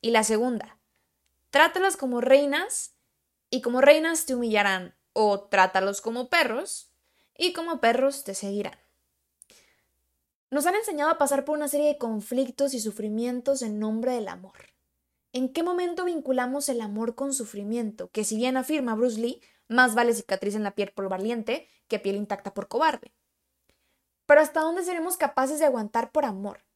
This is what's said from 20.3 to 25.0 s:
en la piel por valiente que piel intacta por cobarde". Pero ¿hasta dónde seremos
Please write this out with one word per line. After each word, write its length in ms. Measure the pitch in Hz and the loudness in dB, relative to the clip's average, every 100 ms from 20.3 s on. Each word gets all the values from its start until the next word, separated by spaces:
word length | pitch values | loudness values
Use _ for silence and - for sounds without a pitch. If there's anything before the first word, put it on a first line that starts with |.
| 190 196 208 | -4 -2 -4
en 80 | |
la 100 | 208 | -4
piel 180 | 196 202 | -4 -6
por 160 | - 196 | -4 -6
valiente 580 | 190 208 233 220 269 - _ _ | -4 -4 -4 -4 -6 -6 _ _
que 120 | 208 | -4
piel 160 | 196 196 | -2 -4
intacta 380 | 208 202 - | -4 -6 -8
por 140 | - 190 | -10 -6
cobarde". 460 | 233 320 269 - _ _ _ _ _ _ _ _ _ _ _ - | 0 0 0 -12 _ _ _ _ _ _ _ _ _ _ _ 6
Pero 160 | 294 | 6
¿hasta 200 | 302 320 | 6 0
dónde 220 | 311 339 | -2 -2
seremos 340 | 359 349 | -4 -4